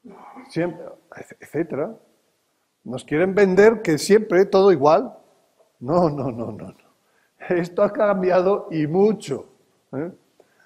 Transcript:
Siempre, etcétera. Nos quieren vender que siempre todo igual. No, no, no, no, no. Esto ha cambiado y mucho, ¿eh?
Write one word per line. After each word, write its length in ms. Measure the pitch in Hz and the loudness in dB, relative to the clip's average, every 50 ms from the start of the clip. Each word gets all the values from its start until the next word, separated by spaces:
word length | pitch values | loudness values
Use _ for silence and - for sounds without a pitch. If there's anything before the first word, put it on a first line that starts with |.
| - 226 190 - - - - 254 254 - | -20 -20 -20 -20 -20 -20 -20 -20 -20 -10
Siempre, 360 | - 160 170 175 160 - - - - - _ _ - - - - - - | -8 -6 -6 -6 -8 -12 -18 -20 -20 -20 _ _ -20 -20 -20 -20 -20 -20
etcétera. 560 | - - - 147 170 - 139 127 156 226 226 - _ _ _ _ _ _ _ _ _ _ _ _ _ _ _ _ | -20 -10 -8 -8 -8 -6 -8 -8 -8 -8 -10 -16 _ _ _ _ _ _ _ _ _ _ _ _ _ _ _ _
Nos 220 | _ 104 123 127 - | _ -14 -14 -14 -8
quieren 300 | - 147 151 180 190 190 | -6 -2 -2 -2 0 2
vender 460 | 208 202 190 185 190 202 220 226 214 | 2 2 4 6 6 6 6 4 2
que 140 | - 165 156 139 | 0 -2 -2 -2
siempre 480 | - - 196 220 208 - 175 180 196 | 2 2 2 2 4 2 2 2 2
todo 260 | 190 - 190 196 202 | 4 2 4 4 4
igual. 420 | 180 135 135 147 160 202 269 226 - - _ _ _ _ _ _ _ _ _ _ _ _ | 4 4 4 4 4 4 2 -2 -10 -20 _ _ _ _ _ _ _ _ _ _ _ _
No, 300 | 120 131 165 180 180 156 | -6 -2 0 2 2 2
no, 220 | 143 143 127 135 | 0 -4 -6 -6
no, 180 | 113 120 110 117 | -6 -8 -10 -10
no, 160 | 107 90 92 | -12 -14 -16
no. 80 | 92 - _ _ _ _ _ _ _ _ _ _ _ _ _ - - | -20 -20 _ _ _ _ _ _ _ _ _ _ _ _ _ -6 -4
Esto 360 | 180 175 165 175 - - 208 | -2 -2 -2 -4 -2 -2 -2
ha 80 | 196 | 0
cambiado 760 | 202 - 214 202 202 190 185 185 175 185 180 190 202 196 - - | 0 0 0 0 0 0 0 0 0 2 2 2 0 -2 -4 -6
y 160 | 165 160 151 147 | -4 -4 -4 -2
mucho, 580 | 160 190 202 220 208 220 - 147 135 104 - - _ _ _ _ _ _ _ _ | 2 2 2 2 0 -2 -6 -10 -10 -10 -10 -16 _ _ _ _ _ _ _ _
¿eh? 180 | - 131 160 180 - _ _ _ _ _ _ _ _ _ _ | -10 -10 -10 -10 -12 _ _ _ _ _ _ _ _ _ _